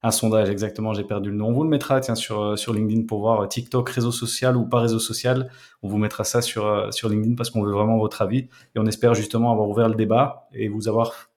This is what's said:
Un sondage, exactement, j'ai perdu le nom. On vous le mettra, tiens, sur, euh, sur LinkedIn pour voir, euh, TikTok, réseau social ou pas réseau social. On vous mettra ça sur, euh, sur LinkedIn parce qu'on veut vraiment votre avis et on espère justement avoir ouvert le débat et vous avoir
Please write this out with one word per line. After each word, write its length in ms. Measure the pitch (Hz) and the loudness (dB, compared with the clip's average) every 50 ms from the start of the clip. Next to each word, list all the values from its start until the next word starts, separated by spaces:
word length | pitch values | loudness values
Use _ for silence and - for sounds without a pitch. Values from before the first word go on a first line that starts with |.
| - | 0
Un 80 | 117 | 0
sondage, 400 | 113 - - 113 110 110 107 98 | 0 2 0 2 4 4 4 2
exactement, 420 | 101 98 107 104 - - 110 110 107 | 0 -2 -4 -6 -4 -4 -4 -4 -2
j'ai 120 | 104 101 | -4 -4
perdu 260 | - 107 104 98 101 | -4 -4 -4 -4 -4
le 60 | 101 | -4
nom. 120 | 104 107 110 | -2 -2 0
On 40 | 117 | 0
vous 100 | 127 156 | 0 2
le 80 | 160 | 2
mettra, 300 | 147 139 - - 139 131 | 0 0 0 0 0 0
tiens, 160 | 127 - 117 | 0 -2 -4
sur, 240 | 110 - - 113 107 | -4 -4 -6 -4 -4
euh, 160 | 104 104 107 | -2 -2 -2
sur 160 | 104 - - 117 | -4 -4 -4 -2
LinkedIn 340 | 107 110 107 110 113 113 | 0 0 0 0 0 -2
pour 140 | 113 113 104 | -2 -4 -2
voir, 220 | 101 113 117 107 101 | 2 2 2 2 2
euh, 40 | |
TikTok, 420 | 95 - - 123 - - 127 123 - | -2 -4 -6 -8 -2 -2 -2 -2 0
réseau 240 | - - 117 120 120 | -2 0 0 0 0
social 440 | - 120 117 - - - 127 127 | -2 -4 -6 -4 0 0 2 2
ou 100 | 123 113 | 2 0
pas 140 | - - 117 | 2 0 2
réseau 180 | 117 117 113 113 | 2 2 2 0
social. 520 | 110 - 110 - - 123 127 131 127 123 - - - - _ _ - | -2 -4 -6 -2 0 0 0 0 -2 -6 -10 -20 -20 -20 _ _ -8
On 60 | 98 | -4
vous 100 | 101 104 | 0 0
mettra 260 | 107 104 - - 107 | 0 0 -2 -4 -6
ça 180 | - - 120 120 | -2 0 -2 -2
sur, 240 | - - 113 104 | -2 -4 -2 0
euh, 240 | 107 104 101 104 104 | 0 2 0 0 -2
sur 180 | 104 - - 110 | -6 -4 -2 0
LinkedIn 280 | 104 107 107 113 120 | 0 2 2 0 0
parce 140 | 120 117 110 | 0 -2 -2
qu'on 120 | - 113 104 | 0 0 0
veut 100 | 101 101 | 0 2
vraiment 260 | 101 104 110 113 113 | 2 2 4 4 2
votre 240 | 107 104 - - 107 | 2 0 0 -2 -2
avis 260 | 95 107 131 131 - _ - - _ _ | 0 0 -2 -2 -4 _ -20 -20 _ _
et 40 | 113 | 0
on 80 | 110 | 0
espère 280 | 110 107 - - 120 117 | 0 0 2 4 4 4
justement 380 | 110 107 - - 117 117 120 117 | 4 0 -2 0 0 2 2 2
avoir 160 | 107 107 101 | 2 2 0
ouvert 200 | 104 110 117 113 | 2 2 2 2
le 60 | 110 | 4
débat 540 | 110 110 104 110 120 139 143 - - - _ - | 2 2 2 4 4 2 2 0 -10 -18 _ -8
et 160 | 113 110 107 | -6 -6 -4
vous 200 | 101 107 101 113 | -4 -4 -4 -2
avoir 420 | 107 113 117 110 117 - - _ _ | 0 0 0 0 -4 -12 -20 _ _